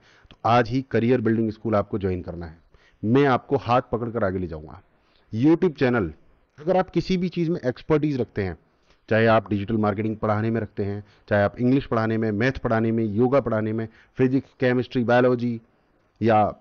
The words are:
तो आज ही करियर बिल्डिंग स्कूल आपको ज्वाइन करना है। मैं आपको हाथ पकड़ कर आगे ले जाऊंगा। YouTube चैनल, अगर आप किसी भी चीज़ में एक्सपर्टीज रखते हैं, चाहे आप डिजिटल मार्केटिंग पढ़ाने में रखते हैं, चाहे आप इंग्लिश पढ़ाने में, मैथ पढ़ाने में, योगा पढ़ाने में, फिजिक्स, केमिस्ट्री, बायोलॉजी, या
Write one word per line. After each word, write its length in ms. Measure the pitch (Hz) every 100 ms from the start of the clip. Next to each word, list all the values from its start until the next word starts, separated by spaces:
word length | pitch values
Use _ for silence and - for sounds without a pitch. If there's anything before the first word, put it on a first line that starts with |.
| _ _ -
तो 60 | - 110
आज 220 | 120 110
ही 140 | 131 131
करियर 300 | 113 117 127
बिल्डिंग 300 | 110 113 113
स्कूल 240 | 107 113
आपको 240 | 104 101 107
ज्वाइन 240 | 95 90
करना 240 | 87 82 85
है। 120 | 82 _ _ _ -
मैं 220 | 104 131 143
आपको 300 | 123 - 139
हाथ 260 | 101 123 -
पकड़ 180 | 110 117
कर 140 | 113
आगे 140 | 98 92
ले 80 | 90
जाऊंगा। 360 | 80 78 - _ _ _ _ _
YouTube 440 | 107 147 165 185 135
चैनल, 340 | 127 120 85 - _ _ _ -
अगर 180 | 156 180
आप 140 | 185
किसी 260 | 170 160 185
भी 120 | 180
चीज़ 220 | 175 165
में 100 | - 127
एक्सपर्टीज 540 | - - 156 151 131
रखते 220 | 113 -
हैं, 160 | 95 82 _ _ _ _ -
चाहे 160 | 110 113
आप 240 | 113 104
डिजिटल 260 | 104 101 113
मार्केटिंग 400 | 104 101 110 110
पढ़ाने 340 | 107 104 113
में 100 | 113
रखते 240 | 104 -
हैं, 200 | 98 101 - _ -
चाहे 140 | 104
आप 180 | 101 -
इंग्लिश 260 | 123 135 -
पढ़ाने 320 | 117 110 113
में, 120 | 113
मैथ 220 | 104 127
पढ़ाने 400 | - 123 113 113
में, 120 | 113
योगा 360 | 110 101 123 135
पढ़ाने 320 | 117 110 107
में, 160 | 110 110 - _ -
फिजिक्स, 320 | 131 135 - -
केमिस्ट्री, 440 | 127 123 117 131
बायोलॉजी, 560 | 113 123 127 123 120 117 _ _ _ _ _ -
या 320 | 110 107 98 -